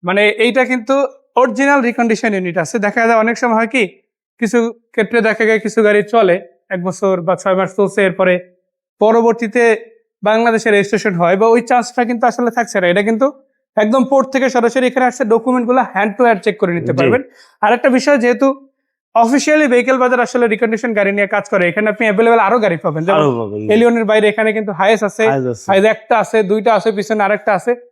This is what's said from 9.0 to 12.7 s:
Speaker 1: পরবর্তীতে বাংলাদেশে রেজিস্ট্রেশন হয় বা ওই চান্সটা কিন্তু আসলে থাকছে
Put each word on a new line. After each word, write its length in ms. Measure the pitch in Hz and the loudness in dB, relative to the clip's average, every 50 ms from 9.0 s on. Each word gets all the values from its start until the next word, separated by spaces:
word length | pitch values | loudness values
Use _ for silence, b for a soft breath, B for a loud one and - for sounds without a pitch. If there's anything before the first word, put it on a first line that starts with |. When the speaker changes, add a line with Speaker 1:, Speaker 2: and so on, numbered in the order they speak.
| 208 | 2
Speaker 1:
পরবর্তীতে 600 | 214 233 233 226 233 226 226 240 214 208 247 233 233 220 214 - - _ _ _ _ _ _ - 202 | 2 4 4 2 2 0 0 -4 -4 0 0 2 2 2 0 -4 -16 _ _ _ _ _ _ -2 0
বাংলাদেশে 400 | 214 226 233 240 226 220 214 226 | 0 2 2 2 0 0 0 2
রেজিস্ট্রেশন 440 | 208 202 196 202 - 202 - 220 185 165 | 2 2 2 0 -2 -2 -2 -2 -2 0
হয় 160 | 175 170 185 190 | 2 2 2 2
বা 60 | 214 226 226 | 4 4 4
ওই 60 | 233 233 233 | 2 2 0
চান্সটা 320 | 262 247 226 - - - 240 226 | 0 0 0 -2 -4 -4 -2 -2
কিন্তু 140 | 247 226 247 240 | -2 0 0 -2
আসলে 200 | - - 247 233 226 | 0 0 -4 -4 -2
থাকছে 200 | 247 233 - | -4 -6 -4